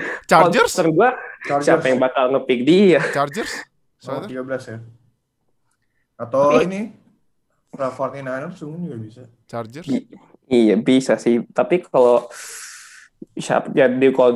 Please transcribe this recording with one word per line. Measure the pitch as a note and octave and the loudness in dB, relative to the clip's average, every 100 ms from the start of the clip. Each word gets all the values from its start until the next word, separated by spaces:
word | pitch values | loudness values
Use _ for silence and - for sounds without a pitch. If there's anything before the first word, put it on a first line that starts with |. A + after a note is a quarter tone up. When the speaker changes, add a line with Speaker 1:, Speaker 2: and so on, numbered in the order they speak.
| - - | -10 -8
Speaker 1:
Chargers? | - E3+ F3 A3 A#4+ | 2 4 6 4 0
Speaker 2:
concern | F#3+ D#3+ D#3+ | 0 0 2
gua, | B3 B3+ - - | 2 0 -12 -14
Speaker 3:
Chargers. | - C#3+ D3+ | -4 -2 2
Speaker 2:
siapa | D#3+ C3 | 2 2
yang | B2+ | 0
bakal | C3 - B2+ | 0 0 0
ngepick | C3+ C3 B2 | 0 0 0
dia? | C3 F#3 G3 D3 - | 4 6 6 4 2
Speaker 1:
Chargers? | C#3+ C#3+ G#3 D#4 - - _ _ _ | -2 -4 -4 -8 -10 -16 _ _ _
Speaker 3:
Nomor | B2+ D3 | -12 -12
Speaker 1:
Slater? | G3 | -10
Speaker 3:
tiga | B2+ | -12
belas | C3 B2+ | -8 -8
ya. | - A2+ A2+ _ _ _ _ _ _ _ _ _ _ _ _ - | -10 -16 -18 _ _ _ _ _ _ _ _ _ _ _ _ -16
Atau | A#2 C3+ C#3+ D#3 | -6 0 2 2
Speaker 2:
Tapi | |
Speaker 3:
ini | F3+ G3 A3 - _ _ _ _ _ _ _ | 0 -4 -10 -14 _ _ _ _ _ _ _
Fra-, | - C3 | -8 -8
forty-niners | B2+ C3 C#3 C3 C3 E3 - D3+ | -6 -8 -8 -10 -10 -10 -14 -14
mungkin | E3 E3 | -12 -12
juga | A#2 | -12
bisa. | G#2+ A#2 B2+ _ _ | -16 -20 -20 _ _
Speaker 1:
Chargers? | A#2+ A2 C3+ - | -12 -12 -12 -6
Speaker 2:
I-, | B2 - - _ _ - | -6 -8 -20 _ _ -2
iya, | B2 G#2+ G2 | 2 4 2
bisa | C3 C3 C3 A2 | 2 0 2 -2
sih. | A#2 A#2+ - | 0 -2 -2
Tapi | - - F3+ | -4 -2 -2
kalau | - C#3 B2 A#2+ - - - - - - - - _ - - | -2 2 4 2 -2 -18 -18 -18 -20 -20 -20 -20 _ -20 -18
siapa, | - - B2 - | -10 -2 -2 0
ya, | D3+ B2+ | 2 2
di, | C3 C3+ | 4 2
kalau | C3 B2 | 4 2